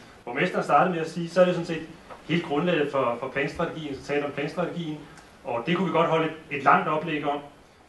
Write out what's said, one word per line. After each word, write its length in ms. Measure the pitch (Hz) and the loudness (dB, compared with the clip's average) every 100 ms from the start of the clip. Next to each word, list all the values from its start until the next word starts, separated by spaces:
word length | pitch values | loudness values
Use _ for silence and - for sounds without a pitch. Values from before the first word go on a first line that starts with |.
| - - | -20 -16
borgmesteren 400 | 120 131 180 196 | -8 -2 0 0
startede 300 | 165 147 185 | 4 4 4
med 60 | 165 | 2
at 100 | 160 | -4
sige, 200 | 175 170 | -4 0
så 100 | 185 | 4
er 40 | |
det 100 | 180 | 4
sådan 120 | 170 165 | 4 -2
set 200 | 160 - - - - - | -4 -6 -14 -20 -18 -2
hele 140 | 170 | -2
grundlaget 500 | - 143 175 156 147 | 0 0 2 2 2
for, 240 | 135 123 117 | 2 0 0
for 80 | - | -4
planstrategien, 680 | 139 139 - 165 - 147 131 | -4 -4 -2 -4 -4 -8 -10
så 80 | |
taler 200 | - 143 | -4 -2
om 80 | 147 | -2
planstrategien, 680 | - 156 - 165 175 156 151 - - - - | -4 -4 -4 -4 -4 -6 -8 -12 -20 -20 -14
og 180 | 135 117 120 | -6 -4 0
det 100 | 175 | 0
kunne 100 | 175 | 2
vi 60 | |
godt 160 | 160 165 | 2 4
holde 160 | 160 | 2
et, 320 | 160 - - 139 | 0 -4 -8 0
et 60 | |
langt 240 | 139 190 160 | 4 4 4
oplæg 360 | 156 165 147 | -2 -2 -4
om. 140 | 143 143 - - - - | -2 -4 -8 -18 -20 -20